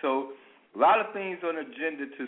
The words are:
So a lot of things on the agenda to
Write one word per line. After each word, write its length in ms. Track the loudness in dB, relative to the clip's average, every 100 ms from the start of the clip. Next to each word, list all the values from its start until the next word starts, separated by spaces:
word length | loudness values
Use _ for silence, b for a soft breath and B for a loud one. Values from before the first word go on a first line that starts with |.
So 280 | 0 0 -2 B B B B 4
a 40 |
lot 200 | 6 6
of 140 | 2
things 240 | -4 -6 -4
on 100 | -4
the 80 | -4
agenda 460 | -6 -4 -4 -4 -8
to 80 | -8